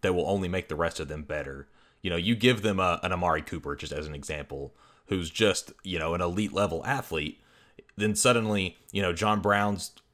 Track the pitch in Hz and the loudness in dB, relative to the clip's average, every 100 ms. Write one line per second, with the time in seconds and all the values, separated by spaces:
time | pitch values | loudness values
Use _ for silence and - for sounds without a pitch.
0 | 98 90 78 98 92 92 - 76 82 - | 2 2 2 0 0 -2 -4 -2 -2 -2
1 | 71 76 73 76 67 67 69 _ _ _ | -8 -8 -6 -6 -6 -10 -14 _ _ _
2 | 95 85 90 113 120 120 107 95 92 85 | -2 0 0 4 4 4 2 2 2 2
3 | 90 92 87 78 78 80 73 71 76 73 | -2 0 2 0 -2 -10 -8 -8 -6 -8
4 | 76 73 69 76 71 69 69 _ - _ | -8 -10 -8 -8 -8 -10 -10 _ -20 _
5 | _ 95 82 - 107 90 - - 98 85 | _ -4 -4 2 2 2 -4 -16 -8 -4
6 | 80 85 90 90 104 - 101 82 - 139 | -2 0 0 0 -2 2 0 0 -2 -4
7 | - 80 76 - _ - - - - - | -2 -4 -4 -8 _ -20 -20 -20 -20 -2
8 | 107 104 127 120 110 104 92 - - 98 | 0 4 4 4 2 0 0 -4 -6 0
9 | 95 82 107 104 98 101 104 101 - - | 0 2 2 2 4 4 4 0 -6 -14
10 | _ | _